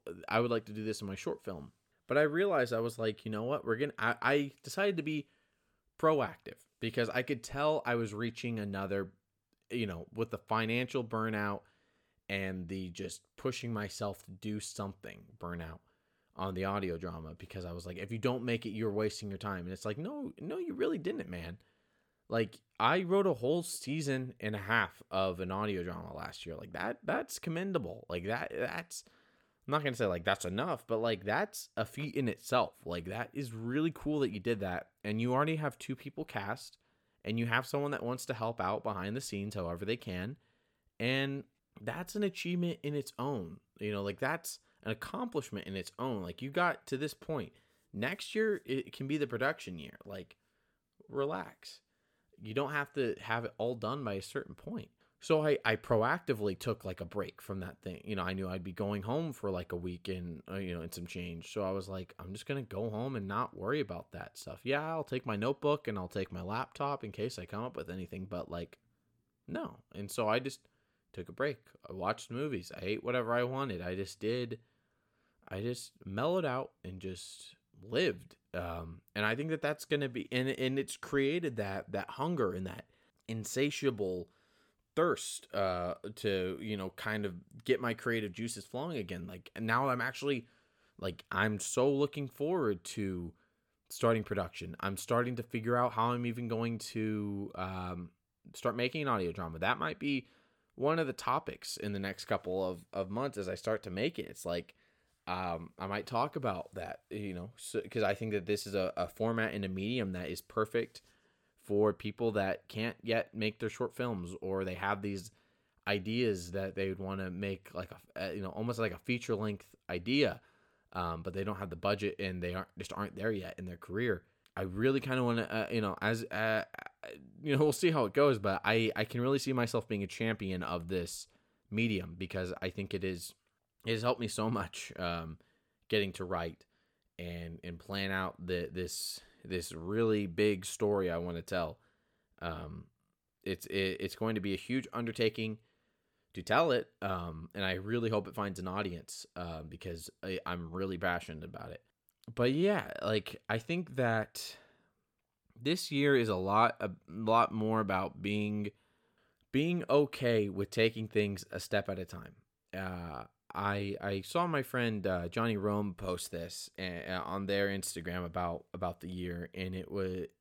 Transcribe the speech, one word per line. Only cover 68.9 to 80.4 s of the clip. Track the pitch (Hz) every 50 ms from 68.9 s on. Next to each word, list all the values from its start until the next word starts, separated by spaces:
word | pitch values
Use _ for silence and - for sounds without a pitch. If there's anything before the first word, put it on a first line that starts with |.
| _ _ _ _ _ _ _ _ _ _ - -
no." | - 311 320 - - - - _ -
And | 95 101 101
so | - - 113 107
I | 110 123
just | 131 135 - - _ _ _ _ _ _ _ _ _ _ -
took | - 87 -
a | 87
break. | - 131 147 127 - _ _ - - - -
I | 90
watched | 95 90 98 110 - - -
movies. | 113 127 147 151 127 92 87 - -
I | - -
ate | 95 107 - -
whatever | 120 123 127 117 113 120
I | 120 123
wanted. | 123 131 131 139 127 95 85
I | 90 90 92
just | 95 98 - - -
did, | 107 110 117 123 123 117 117 - - _ _ _ _ _ _ _ _ _ _ _ _ _ _ _ - -
I | 95 98
just | 107 120 123 - - - _ - -
mellowed | 101 98 107 131 160 180 185 165
out | 139 127 131 - - _ _ -
and | 92 95 90
just | 90 92 90 87 - - - - - - - _ _ _ _ -
lived. | 95 107 120 135 185 151 101 87 - - - _ _ _ -
Um, | 90 87 87 85 85 82 82 85 85 _ _ -
and | 101 104
I | 107 117
think | 127 147 160
that | 160 156
that's | - 147 151 - -
gonna | - 156 147 143 127
be, | 120 123 - - 123
and, | 127